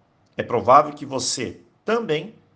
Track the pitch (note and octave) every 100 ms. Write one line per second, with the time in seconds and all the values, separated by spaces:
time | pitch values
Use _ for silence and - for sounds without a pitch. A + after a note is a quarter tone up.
0 | _ _ _ - G#2+ A#2 G2+ C#3 D3 -
1 | C3+ C3 - - G#2 - - _ - A#3
2 | G3 D#3 G3 - _